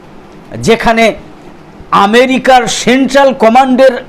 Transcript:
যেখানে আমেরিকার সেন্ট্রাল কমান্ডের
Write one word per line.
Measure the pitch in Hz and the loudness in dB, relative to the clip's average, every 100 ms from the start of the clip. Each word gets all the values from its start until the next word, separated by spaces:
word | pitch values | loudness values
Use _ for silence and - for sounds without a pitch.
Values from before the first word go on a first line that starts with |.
| - - - - - 113 | -20 -20 -20 -20 -18 -8
যেখানে | 120 220 - 226 226 - - - - - - - - | -2 -2 0 0 -2 -4 -14 -20 -20 -20 -20 -20 -6
আমেরিকার | 175 196 226 262 262 262 254 220 | -2 0 0 0 -2 0 0 0
সেন্ট্রাল | - - 254 269 277 277 | -6 -2 0 0 2 0
কমান্ডের | - 220 240 269 247 262 240 | 2 2 2 2 2 2 0